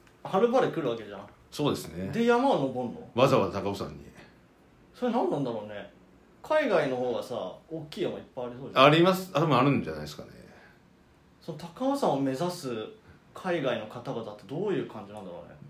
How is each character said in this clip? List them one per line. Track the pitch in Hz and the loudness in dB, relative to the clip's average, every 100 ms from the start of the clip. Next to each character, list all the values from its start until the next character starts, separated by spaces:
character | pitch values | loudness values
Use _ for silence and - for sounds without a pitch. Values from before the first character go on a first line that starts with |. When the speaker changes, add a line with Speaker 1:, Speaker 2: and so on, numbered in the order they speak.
| _ _ | _ _
Speaker 1:
は | - 190 | -2 2
る | 233 | 4
ば | 247 | 4
る | - | 2
来 | 170 | 0
る | 131 | -4
わ | 113 | -4
け | |
じ | 104 | -8
ゃ | 98 | -14
ん。 | 101 - - | -16 -20 -12
Speaker 2:
そ | - 143 | -2 0
う | |
で | 98 | 0
す | - | -6
ね。 | 82 98 | -8 -4
Speaker 1:
で、 | 214 | 0
山 | 233 240 269 | 4 4 4
を | 170 | 2
登 | 135 123 120 | 0 -2 -6
ん | |
の？ | - - | -8 -4
Speaker 2:
わ | 117 135 | 4 6
ざ | 123 | 6
わ | 95 | 2
ざ | 98 | -2
高 | 95 | -4
尾 | |
山 | 95 80 | -4 -8
に。 | 71 - - - - _ _ _ _ - | -12 -18 -20 -20 -20 _ _ _ _ -20
Speaker 1:
そ | - 247 | -4 0
れ | |
何 | 233 370 | 0 0
な | 151 | 0
ん | |
だ | 123 | -2
ろ | 110 104 | -6 -8
う | |
ね。 | 104 101 - - _ _ _ - | -12 -14 -20 -20 _ _ _ 0
海 | 311 269 | 2 4
外 | 175 135 | 2 2
の | 123 | 0
方 | 123 | -2
が | 110 | -2
さ、 | - 113 92 - - | -4 -6 -6 -10 -12
大 | 160 151 | -12 -10
き | - | -6
い | |
山 | 139 104 | -4 -6
い | |
っ | - 131 | -12 -10
ぱ | |
い | |
あ | 123 | -10
り | 123 | -10
そ | 127 | -2
う | |
じ | - | 8
ゃ | |
ん。 | |
Speaker 2:
あ | 143 | 8
り | 165 | 8
ま | 185 | 6
す。 | 185 - | 4 0
あ、 | 143 | 0
で | 160 | 4
も | 123 | 4
あ | |
る | 139 | 4
ん | 123 | 2
じ | - | -2
ゃ | |
な | 78 | -8
い | |
で | 76 | -10
す | - | -12
か | |
ね。 | - - - - - - _ _ _ _ _ _ | -16 -18 -20 -20 -20 -20 _ _ _ _ _ _
Speaker 1:
そ | - | -14
の | 151 | -12
高 | 180 - 269 | -12 -4 0
尾 | 277 | 2
山 | 185 | 2
を | 135 | 2
目 | 135 | 0
指 | 131 175 | 0 -2
す | 175 131 110 104 - - - _ | -4 -6 -6 -8 -12 -20 -20 _
海 | - 185 175 | -10 -4 -2
外 | 131 113 | 0 -2
の | 107 | -6
方 | 120 135 | -10 -8
々 | 117 113 | -8 -8
っ | - | -12
て | - | -10
ど | 151 208 | -4 -2
う | |
い | 147 | -2
う | 110 | -4
感 | 110 101 | -10 -12
じ | |
な | 107 | -14
ん | |
だ | 92 | -14
ろ | 85 82 | -14 -16
う | |
ね。 | 78 | -20